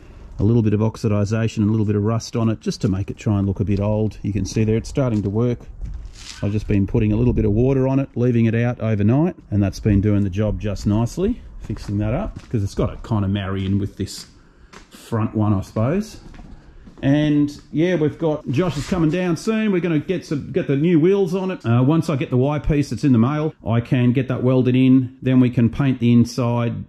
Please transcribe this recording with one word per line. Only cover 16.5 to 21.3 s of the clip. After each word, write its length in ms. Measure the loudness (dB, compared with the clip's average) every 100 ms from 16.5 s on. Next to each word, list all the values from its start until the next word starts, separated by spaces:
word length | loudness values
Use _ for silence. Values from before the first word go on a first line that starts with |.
| -20 -20 -20 -20 -4
And 560 | 0 2 2 2 0 -4 -8
yeah, 240 | -2 0 2
we've 220 | 0 0
got, 280 | -2 -2 -2
Josh 280 | -2 0 -2
is 100 | -4
coming 220 | 0 0
down 280 | 0 -2 -2
soon. 340 | -2 -2 0
We're 80 | 0
gonna 200 | 0 -2
get 260 | -2 -6 -4
some, 260 | -6 -4
get 160 | -4 0
the 80 | 0
new 240 | 4 4
wheels 340 | 4 4 0